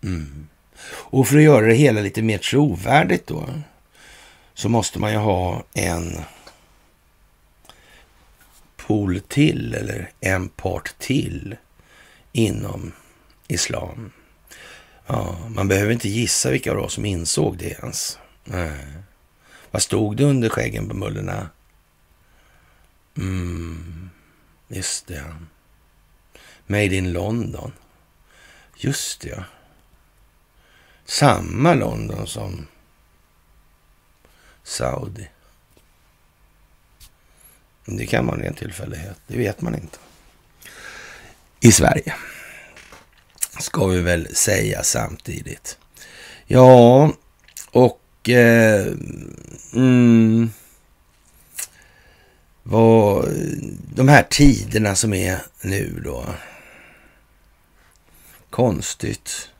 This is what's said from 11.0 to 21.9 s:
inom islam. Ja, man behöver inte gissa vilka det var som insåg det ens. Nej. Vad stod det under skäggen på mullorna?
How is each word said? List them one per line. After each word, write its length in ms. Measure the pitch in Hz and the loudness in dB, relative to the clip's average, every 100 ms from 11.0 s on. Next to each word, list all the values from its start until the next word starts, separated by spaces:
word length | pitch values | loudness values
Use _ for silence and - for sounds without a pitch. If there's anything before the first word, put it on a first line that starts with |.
| - 131 - 87 98 92 _ _ _ _ _ _ _ | -4 -4 -4 -10 -12 -16 _ _ _ _ _ _ _
inom 600 | - 110 110 101 95 87 - _ _ _ _ _ | -2 -2 -2 -8 -10 -14 -18 _ _ _ _ _
islam. 640 | 90 - 113 - - 110 _ _ _ _ - - - - _ - | -6 -4 -6 -8 -14 -18 _ _ _ _ -20 -20 -20 -20 _ -6
Ja, 420 | 113 - 87 113 | -6 -6 -10 -10
man 200 | 110 98 | -4 0
behöver 240 | 95 104 | 0 2
inte 160 | 117 98 | -2 -2
gissa 420 | 107 117 - 127 | -4 -2 -2 -2
vilka 240 | 131 - | -2 -2
det 60 | 104 | -4
var 80 | - | -6
som 160 | - | -6
insåg 540 | 104 90 85 - 151 92 | -4 -4 -4 -2 -2 -4
det 200 | 87 87 | -12 -10
ens. 360 | - - - - - _ | -10 -8 -10 -12 -20 _
Nej. 400 | - 92 82 73 69 76 98 _ _ _ _ - - | -12 -8 -8 -10 -16 -18 -20 _ _ _ _ -20 -10
Vad 120 | 107 | -6
stod 340 | - 104 107 107 | -2 -2 -2 0
det 80 | |
under 240 | 143 135 113 | 2 2 0
skäggen 400 | - 117 107 98 | -2 -4 -6 -8
på 60 | |
mullorna? 560 | 95 98 101 95 98 98 _ _ _ _ | -8 -8 -8 -8 -8 -10 _ _ _ _